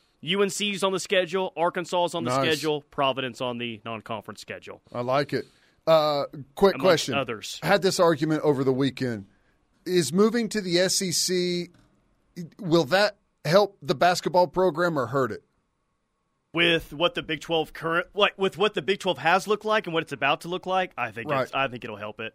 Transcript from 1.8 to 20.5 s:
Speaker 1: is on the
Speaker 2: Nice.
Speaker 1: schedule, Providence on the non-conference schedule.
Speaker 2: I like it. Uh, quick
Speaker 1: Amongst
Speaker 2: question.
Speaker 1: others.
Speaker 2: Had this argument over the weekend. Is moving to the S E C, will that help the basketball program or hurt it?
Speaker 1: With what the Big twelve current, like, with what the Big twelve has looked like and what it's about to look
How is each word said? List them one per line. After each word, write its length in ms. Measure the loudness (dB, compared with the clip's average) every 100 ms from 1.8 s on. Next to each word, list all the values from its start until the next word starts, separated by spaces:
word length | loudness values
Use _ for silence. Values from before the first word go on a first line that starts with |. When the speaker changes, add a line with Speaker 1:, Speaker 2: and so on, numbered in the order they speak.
| -4 -2 0
Speaker 1:
is 100 | -2
on 80 |
the 80 | -2
Speaker 2:
Nice. 240 | 0 0 0
Speaker 1:
schedule, 240 | -2 -4
Providence 580 | -4 -2 0 0 -4 -6
on 200 | -6 -6
the 220 | -8 -10 -10
non-conference 560 | -10 -8 -10 -10 -16
schedule. 400 | -14 -14 -14 -20 _
Speaker 2:
I 100 | -6
like 300 | 0 0 0
it. 140 | -4 -6 _ _ _ 2
Uh, 380 | 4 4 0 -4 -10 -12 4
quick 180 | 4
Speaker 1:
Amongst 80 | 6
Speaker 2:
question. 320 | 4 4 2
Speaker 1:
others. 460 | -2 -4 -8 -10 -6
Speaker 2:
Had 220 | 2 2
this 160 | 4 4
argument 420 | 4 4 0 2
over 200 | 2 2
the 100 | 2
weekend. 540 | 2 0 -2 -4 -6 -10 _ _ _ _ _ -2
Is 260 | 0 2
moving 380 | 4 4 2 -2
to 100 | -4
the 200 | 0 2
S 200 | 2 0
E 80 | -2
C, 580 | -2 0 0 -2 -4 -6 _ _ _ _ _ _ -16 -16 -10
will 260 | 0 2 4
that 320 | 2 2 -2 _ _ 4
help 320 | 4 4 -2
the 100 | -4
basketball 540 | 2 2 2 0 2 2
program 500 | 2 0 2 0 0
or 80 | -2
hurt 260 | 0 0
it? 120 | -4 _ _ _ _ _ _ _ _ _ _ _
Speaker 1:
With 420 | 2 4 2 -2
what 200 | -2 -2
the 80 | -2
Big 200 | -6 -6
twelve 300 | -2 -2 -2
current, 340 | -6 -4 -2 -2 0
like, 180 | 0 2
with 180 | -2 0
what 160 | 0
the 80 | 0
Big 160 | -2 -2
twelve 220 | -2 0
has 280 | 2 2 2
looked 180 | -2 0
like 200 | -2 0
and 80 |
what 80 | -4
it's 120 | -4
about 280 | -2 0 -2
to 60 |
look 180 | -4